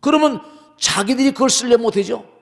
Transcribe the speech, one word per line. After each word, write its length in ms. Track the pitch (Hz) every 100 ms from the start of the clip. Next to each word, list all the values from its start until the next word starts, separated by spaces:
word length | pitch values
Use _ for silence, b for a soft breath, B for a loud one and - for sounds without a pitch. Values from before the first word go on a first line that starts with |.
그러면 400 | 277 302 302 226 B B B B
자기들이 540 | - - 202 254 269
그걸 180 | 269 262
쓰려면 360 | - 240 240 226
어떻게 160 | 202
되죠? 220 | 190 233 - _